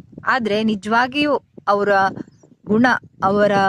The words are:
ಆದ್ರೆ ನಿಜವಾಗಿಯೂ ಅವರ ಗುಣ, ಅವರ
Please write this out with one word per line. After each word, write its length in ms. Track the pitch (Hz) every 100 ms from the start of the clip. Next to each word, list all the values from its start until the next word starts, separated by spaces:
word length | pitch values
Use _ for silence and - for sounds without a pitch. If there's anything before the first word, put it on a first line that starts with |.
| - - -
ಆದ್ರೆ 380 | 247 214 208
ನಿಜವಾಗಿಯೂ 720 | 220 214 202 226 254 269 294 262 - - -
ಅವರ 200 | 202 202 196 190 - - - _ _ -
ಗುಣ, 200 | 214 254 233 - -
ಅವರ 280 | 190 202 208 202